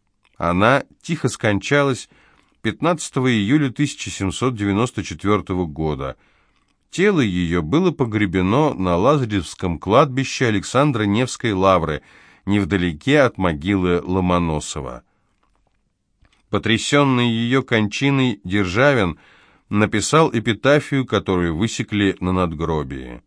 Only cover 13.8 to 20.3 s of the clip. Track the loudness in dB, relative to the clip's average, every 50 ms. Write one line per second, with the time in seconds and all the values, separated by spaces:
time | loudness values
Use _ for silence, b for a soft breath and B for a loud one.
13.8 | 2 2 0 0 0 -2 -2 0 2 2 2 2 2 0 -2 -4 -6 -8 -10 -10
14.8 | -10 -10 -12 -14 -16 _ _ _ _ _ _ _ _ _ _ _ _ _ _ _
15.8 | _ _ _ _ _ _ _ _ _ _ _ _ _ -6 -6 -4 0 0 0 0
16.8 | 0 2 2 4 4 4 4 2 2 2 0 0 0 0 0 0 0 2 2 2
17.8 | 2 0 -2 0 0 0 2 2 2 0 -2 -4 -6 -2 0 0 0 0 0 2
18.8 | 2 4 4 2 0 0 -2 b b b b b b b b b b b 0 0
19.8 | 0 2 0 -2 -2 2 2 4 4 4